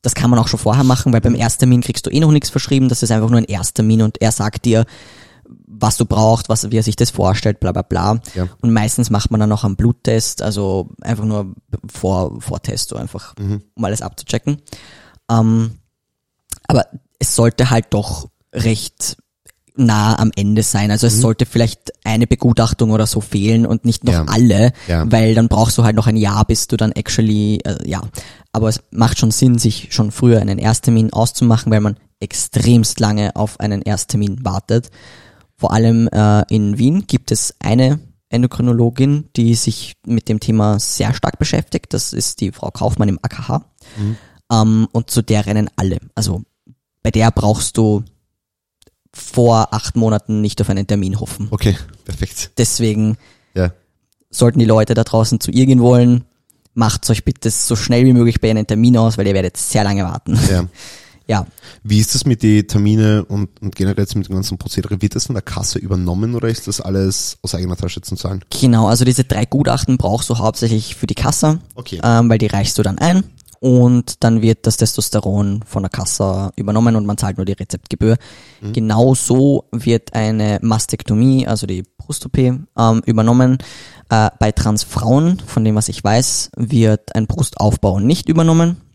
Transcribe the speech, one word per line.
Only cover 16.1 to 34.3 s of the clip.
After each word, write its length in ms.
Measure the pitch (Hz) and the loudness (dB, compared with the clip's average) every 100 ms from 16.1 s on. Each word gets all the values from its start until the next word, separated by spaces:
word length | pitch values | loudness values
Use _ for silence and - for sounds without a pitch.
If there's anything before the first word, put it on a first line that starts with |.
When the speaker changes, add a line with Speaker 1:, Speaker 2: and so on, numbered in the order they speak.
| _ _ _ _ - _ | _ _ _ _ -18 _
Speaker 1:
aber 180 | 131 - - _ _ | 0 0 -10 _ _
es 160 | - - | -4 2
sollte 340 | 117 - 123 | 2 2 0
halt 180 | 120 - | 0 0
doch 380 | 104 98 80 71 _ _ | -4 -4 -10 -12 _ _
recht 640 | - 113 110 - _ - - _ _ _ _ _ - | -4 -2 -2 -6 _ -10 -10 _ _ _ _ _ 0
nah 420 | 120 107 104 - | 2 4 2 2
am 120 | 113 - | 0 0
Ende 260 | 101 107 | 0 0
sein. 280 | 110 98 104 | 0 0 0
Also 160 | 107 117 | 2 2
es 100 | 107 | 2
Speaker 2:
Mhm. 40 | |
Speaker 1:
sollte 240 | 120 110 123 | 2 0 0
vielleicht 460 | 117 117 - - - | 0 -2 -4 -18 -10
eine 220 | 110 110 117 | -2 0 2
Begutachtung 640 | - 120 113 113 - 113 | 2 2 2 0 0 0
oder 140 | 110 107 | 2 0
so 140 | - | -2
fehlen 440 | - 104 104 113 117 | -4 -2 2 2 2
und 200 | 113 117 | 0 -2
nicht 180 | 113 | -2
noch 100 | - | 0
Speaker 2:
Ja. 120 | 85 78 | 0 0
Speaker 1:
alle, 480 | 104 120 101 120 - - | 4 4 6 2 0 -2
Speaker 2:
Ja. 220 | 85 80 | 0 2
Speaker 1:
weil 240 | 113 113 113 | 2 4 4
dann 120 | 113 | 2
brauchst 300 | 104 117 - | 2 2 2
du 60 | |
halt 120 | 113 110 | 2 2
noch 120 | 110 | 2
ein 100 | 110 | 2
Jahr, 280 | 104 98 - | 0 0 0
bis 220 | 117 - | 0 -2
du 100 | 110 | -2
dann 140 | 110 | -2
actually, 680 | - - - 110 107 104 107 | -2 -4 0 2 2 0 -2
äh, 240 | - 98 - | -4 -6 -6
ja. 140 | 92 107 - - - _ | -8 -8 -14 -18 -20 _
Aber 180 | - 110 | 0 0
es 120 | 110 _ | -2 _
macht 280 | - 117 - | 0 0 2
schon 120 | 113 | 0
Sinn, 260 | - 131 120 | 4 4 4
sich 300 | 117 - - | 2 -2 -6
schon 180 | - 107 | -2 -2
früher 300 | - 123 113 | 2 4 4
einen 160 | 98 95 | 2 -2
Ersttermin 560 | 110 110 - 113 110 | 0 0 2 2 2
auszumachen, 580 | - 117 - 120 113 - | 0 -2 0 2 2 2
weil 100 | 110 | 0
man 160 | 104 101 _ _ | 0 -4 _ _
extremst 800 | 98 - - - 113 120 113 - | -10 -8 -4 0 4 4 2 0
lange 360 | 107 104 104 - | -2 0 -2 -4
auf 240 | 104 - | -6 -4
einen 220 | 104 101 | -4 -4
Ersttermin 600 | - 104 - 104 104 | -4 -4 -2 -2 -2